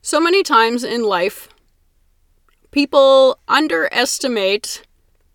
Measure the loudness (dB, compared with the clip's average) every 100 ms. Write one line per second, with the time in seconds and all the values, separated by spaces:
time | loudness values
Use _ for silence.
0 | -2 -2 2 0 2 2 2 -2 -6 -4
1 | -2 -2 -2 -6 -20 _ _ _ _ _
2 | _ _ _ _ _ _ _ -4 0 2
3 | 4 6 4 0 -2 -2 0 -2 -4 -4
4 | -4 -4 -4 -2 -2 -4 -6 -16 _ _
5 | _ _ _